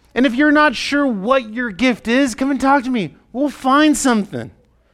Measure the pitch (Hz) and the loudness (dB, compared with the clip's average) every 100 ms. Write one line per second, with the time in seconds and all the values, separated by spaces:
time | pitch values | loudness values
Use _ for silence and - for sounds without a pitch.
0 | _ - 262 233 302 294 302 214 - 285 | _ -2 0 2 2 4 2 0 -4 0
1 | 285 214 196 262 220 214 247 175 254 233 | 0 -2 0 0 -2 -6 -8 -2 0 0
2 | - 247 277 208 262 277 269 277 247 247 | 0 0 0 -2 -4 0 2 2 0 -4
3 | 160 - _ 233 285 - 262 277 302 294 | -4 -8 _ -4 -4 -4 0 4 4 2
4 | 262 226 196 127 107 - _ _ _ | 2 0 -2 -8 -12 -16 _ _ _